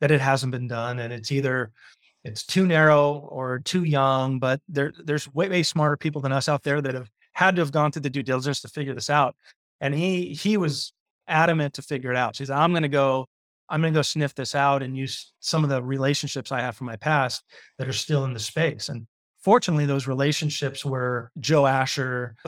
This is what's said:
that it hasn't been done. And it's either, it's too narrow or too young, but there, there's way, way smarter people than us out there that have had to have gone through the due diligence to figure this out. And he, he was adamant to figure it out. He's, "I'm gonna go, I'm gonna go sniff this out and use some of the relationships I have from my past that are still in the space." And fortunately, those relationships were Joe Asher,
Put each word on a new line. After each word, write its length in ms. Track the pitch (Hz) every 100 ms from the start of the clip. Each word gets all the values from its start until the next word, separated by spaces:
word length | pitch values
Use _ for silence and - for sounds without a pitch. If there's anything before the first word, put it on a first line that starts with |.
that 100 | 147
it 100 | 147
hasn't 300 | 135 135 131
been 160 | 127 123
done. 320 | 117 117 123
And 120 | 117
it's 200 | 120 113
either, 400 | 139 135 127 113 _ - _ _ _
it's 220 | - 110 -
too 220 | 185 185
narrow 600 | 160 156 147 143 147 -
or 260 | 131 127 127
too 280 | - 185 165
young, 520 | 143 135 135 131 131
but 240 | 127 135 -
there, 260 | 143 143 -
there's 300 | 160 147 -
way, 160 | 139 196
way 140 | 180
smarter 340 | 160 160 151 147
people 240 | 156 147
than 100 | 131
us 160 | 135 156
out 140 | 143
there 180 | 143 147
that 120 | 135
have 160 | 127 120 _ _
had 220 | - 185 175
to 60 |
have 80 | 151
gone 200 | 151 151
through 120 | 156
the 60 | 139
due 120 | 135
diligence 380 | 131 127 135 135
to 60 | 123
figure 260 | 151 139
this 160 | 127 -
out. 260 | 147 127 - _ _ _ -
And 120 | 143
he, 400 | 143 185 180 175
he 240 | 151 196 214
was 360 | 160 123 - _ _ _ -
adamant 460 | 156 165 160 143 -
to 60 |
figure 280 | - 139 127
it 80 | 123
out. 200 | 117 -
He's, 120 | 135
"I'm 240 | 139 170
gonna 140 | 170 147
go, 400 | 139 135 131 127 _ _ _ -
I'm 140 | 156
gonna 120 | 165
go 80 | 156
sniff 320 | 139 156 143
this 220 | - 127 143
out 260 | 139 139
and 160 | 131 131
use 360 | 135 - - _
some 260 | - 160 147
of 40 |
the 140 | 131
relationships 680 | 123 135 135 143 - 139 123
I 100 | 127
have 160 | 123 -
from 100 | 123
my 80 | 113
past 480 | 151 151 127 - _ - - -
that 100 | 127
are 60 |
still 300 | 110 - 147
in 100 | 135
the 60 | 117
space." 480 | 107 156 160 - -
And 180 | 117 - _ _ _
fortunately, 420 | 190 233 - 151 143
those 220 | 139 131
relationships 760 | 131 143 147 151 - 104 - 143
were 440 | 131 123 120 120 165
Joe 280 | 127 151 135
Asher, 680 | 135 131 - 131 123 120 113